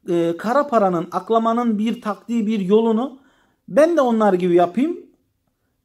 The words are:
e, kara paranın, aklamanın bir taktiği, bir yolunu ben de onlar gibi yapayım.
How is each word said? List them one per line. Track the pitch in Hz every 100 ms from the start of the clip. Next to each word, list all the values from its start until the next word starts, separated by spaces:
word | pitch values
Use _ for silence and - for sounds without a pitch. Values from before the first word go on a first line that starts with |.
| -
e, | 170 170 170
kara | 202 269 285
paranın, | 226 196 170 170
aklamanın | 180 185 226 226 233 240 208
bir | 226 233
taktiği, | 214 190 - 233 208
bir | 220
yolunu | 185 214 226 220 269 - _ _ _ _ -
ben | 190 320 320
de |
onlar | 254 226 208
gibi | 180 180
yapayım. | 175 175 175 311 359 - _ _ _ _ _ _ _